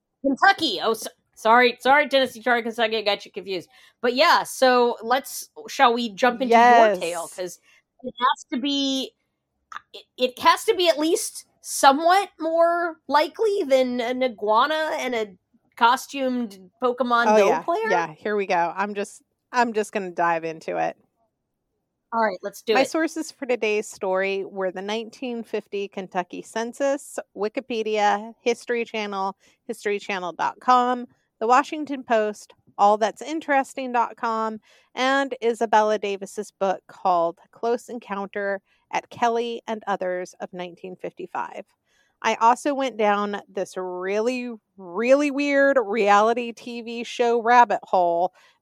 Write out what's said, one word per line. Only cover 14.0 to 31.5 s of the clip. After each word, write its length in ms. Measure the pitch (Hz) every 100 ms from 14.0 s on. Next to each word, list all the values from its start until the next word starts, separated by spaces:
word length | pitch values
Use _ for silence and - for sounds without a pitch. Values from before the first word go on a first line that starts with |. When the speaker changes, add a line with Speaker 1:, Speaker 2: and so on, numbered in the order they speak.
Speaker 1:
an 200 | 233 254
iguana 720 | 262 196 208 214 285 311 311 311
and 160 | 254 240
a 180 | 208 185 _ _ _ -
costumed 840 | 233 254 - 277 262 247 226 196 185 -
Pokemon 460 | 254 247 247 233 233
Speaker 2:
Oh, 100 | 214
Speaker 1:
Go 100 | 196
Speaker 2:
yeah. 140 | 165
Speaker 1:
player? 280 | 175 381 440
Speaker 2:
Yeah, 240 | 175 165
here 220 | 156 214 208
we 100 | 190
go. 280 | 180 170 185
I'm 180 | 202
just, 280 | 202 196 - _ _ _
I'm 200 | 247 240
just 220 | 214 208
gonna 180 | 214 185
dive 320 | 175 170 165
into 320 | 165 160 185 175
it. 200 | 160 - _ _ _ _ _ _ _ _ _ _ -
Speaker 1:
All 100 | 226
right, 160 | 220 180
let's 180 | 196 -
do 120 | - 240
Speaker 2:
My 60 |
Speaker 1:
it. 80 | 269
Speaker 2:
sources 400 | 320 320 320 311
for 140 | - 254
today's 420 | 233 220 208 208
story 540 | - 190 185 196 196 175
were 260 | 196 185
the 100 | 175
nineteen 580 | 196 226 226 - 254 233
fifty 460 | 220 214 - 202 202
Kentucky 540 | - 185 190 175 180
Census, 760 | - 220 233 - 277 285 - - - 190
Wikipedia, 1000 | 208 - - 226 214 214 208 202 220 -
History 420 | 247 233 - 240 226
Channel, 500 | 220 208 196 196 - _ _ -
historychannel 680 | - 208 202 - 190 175 165
dot 240 | 143 -
com, 480 | - 247 247 247 240 _ _ -
The 80 |
Washington 560 | 226